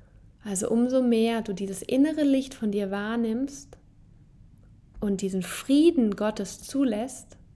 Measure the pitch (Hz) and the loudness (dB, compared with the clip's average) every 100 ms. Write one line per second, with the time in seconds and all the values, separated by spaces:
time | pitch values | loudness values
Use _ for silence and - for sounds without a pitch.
0 | - - - - 214 190 202 226 247 262 | -20 -20 -20 -14 -6 -4 0 2 2 2
1 | 247 233 226 226 220 185 196 190 - 262 | 4 4 2 0 -4 -6 -6 -8 -2 2
2 | 294 311 294 269 262 - 220 202 202 202 | 2 2 2 2 0 -4 -4 -2 -2 -4
3 | 208 233 226 226 277 - - - - - | -4 -2 -2 -2 -4 -8 -18 -20 -20 -20
4 | - - - - - - - - - - | -20 -20 -20 -20 -20 -20 -20 -20 -20 -6
5 | 208 196 190 190 180 - - 277 330 339 | -2 -2 -2 -4 -4 -6 2 4 6 4
6 | 226 196 208 220 196 - - 269 269 208 | 2 0 -2 -2 -6 -10 -6 -2 0 0
7 | 254 - - - - | -4 -10 -18 -20 -20